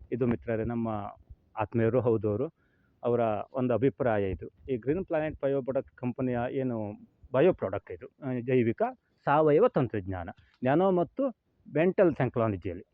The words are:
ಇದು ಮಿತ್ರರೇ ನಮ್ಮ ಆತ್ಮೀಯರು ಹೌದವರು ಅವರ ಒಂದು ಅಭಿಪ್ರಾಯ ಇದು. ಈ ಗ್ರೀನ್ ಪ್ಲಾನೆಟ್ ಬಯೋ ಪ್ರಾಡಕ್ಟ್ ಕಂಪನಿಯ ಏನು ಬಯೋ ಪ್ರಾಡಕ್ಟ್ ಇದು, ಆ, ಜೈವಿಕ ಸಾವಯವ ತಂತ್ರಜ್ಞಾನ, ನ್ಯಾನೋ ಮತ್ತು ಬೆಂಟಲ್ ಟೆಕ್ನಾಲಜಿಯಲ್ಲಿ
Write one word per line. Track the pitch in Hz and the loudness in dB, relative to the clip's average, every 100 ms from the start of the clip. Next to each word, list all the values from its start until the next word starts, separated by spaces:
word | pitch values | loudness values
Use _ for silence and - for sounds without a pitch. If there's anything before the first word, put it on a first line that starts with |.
| - | -8
ಇದು | 120 127 | -2 0
ಮಿತ್ರರೇ | 113 120 113 | -2 -2 -4
ನಮ್ಮ | 113 117 113 107 104 101 - - _ - | -2 -4 -4 -4 -8 -14 -20 -20 _ -6
ಆತ್ಮೀಯರು | 107 113 113 123 | -4 0 2 2
ಹೌದವರು | 117 110 104 104 156 - _ _ _ _ | 2 0 0 -2 -4 -10 _ _ _ _
ಅವರ | 123 120 113 104 - | -2 0 0 -2 -6
ಒಂದು | 135 127 | -4 0
ಅಭಿಪ್ರಾಯ | 113 135 - 127 107 98 | 2 0 0 0 0 -2
ಇದು. | 87 - _ - | -4 -10 _ -8
ಈ | 127 | -6
ಗ್ರೀನ್ | 117 170 | -4 -4
ಪ್ಲಾನೆಟ್ | 180 160 156 139 | -2 -4 -4 -4
ಬಯೋ | 139 139 | -2 -2
ಪ್ರಾಡಕ್ಟ್ | 127 135 - - | -2 -4 -6 -6
ಕಂಪನಿಯ | 123 117 127 120 123 | -6 -4 -2 -2 -2
ಏನು | 135 131 113 104 107 - _ - | -4 -4 -4 -6 -10 -18 _ -4
ಬಯೋ | 127 175 | 2 2
ಪ್ರಾಡಕ್ಟ್ | 175 101 98 - | 2 -2 -6 -8
ಇದು, | 90 - | -16 -16
ಆ, | _ 131 127 | _ -8 -6
ಜೈವಿಕ | 120 127 117 110 233 262 _ _ | 0 2 2 2 -2 -4 _ _
ಸಾವಯವ | - 147 156 147 247 | 2 4 6 6 4
ತಂತ್ರಜ್ಞಾನ, | 170 123 107 92 92 85 - _ - | 2 0 -2 -4 -6 -8 -12 _ -4
ನ್ಯಾನೋ | 127 151 196 | 2 4 4
ಮತ್ತು | 180 165 - 269 - _ _ - | 2 0 -2 -6 -6 _ _ -6
ಬೆಂಟಲ್ | 147 175 175 180 | 0 2 4 4
ಟೆಕ್ನಾಲಜಿಯಲ್ಲಿ | 131 135 123 113 95 95 87 - | 4 0 0 0 0 -6 -8 -12